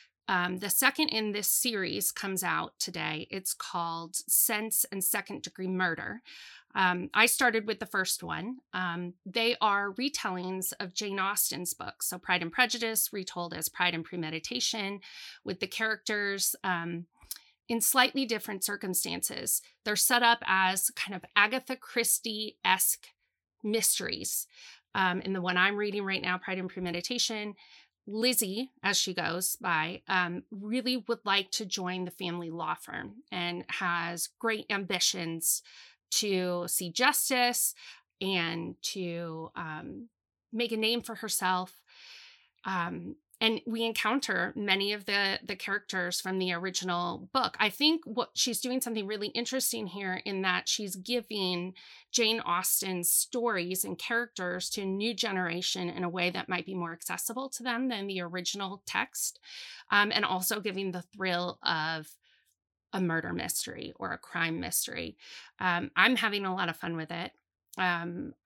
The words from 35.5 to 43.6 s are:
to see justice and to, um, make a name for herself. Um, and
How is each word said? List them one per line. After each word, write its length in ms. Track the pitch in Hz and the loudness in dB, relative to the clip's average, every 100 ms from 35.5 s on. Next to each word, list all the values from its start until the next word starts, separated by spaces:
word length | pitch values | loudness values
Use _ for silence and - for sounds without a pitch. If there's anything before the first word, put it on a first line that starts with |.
| - - - - _ - | 0 -2 -20 -20 _ -4
to 540 | - 208 185 180 175 175 | 0 2 2 2 0 -2
see 240 | - 175 | -2 -2
justice 840 | 170 262 294 - 247 247 240 - - - - _ - | 2 4 4 4 4 4 4 0 -2 -14 -20 _ -4
and 540 | 190 185 165 170 170 - | 0 2 0 -2 -6 -6
to, 640 | - 196 175 170 170 160 160 - | -6 -4 -4 -4 -6 -8 -10 -10
um, 520 | 160 156 - 196 233 _ _ _ _ | -10 -10 -10 -12 -14 _ _ _ _
make 180 | 220 233 | -2 0
a 60 | 220 | 2
name 240 | 220 240 | 2 0
for 140 | - 220 | -2 -8
herself. 640 | 202 - 185 185 - - _ - - - - - _ _ | -4 0 2 2 -2 -10 _ -20 -20 -20 -20 -20 _ _
Um, 520 | 185 185 175 170 175 - _ - | -4 -2 -2 -6 -10 -14 _ 0
and 180 | 220 220 | 2 2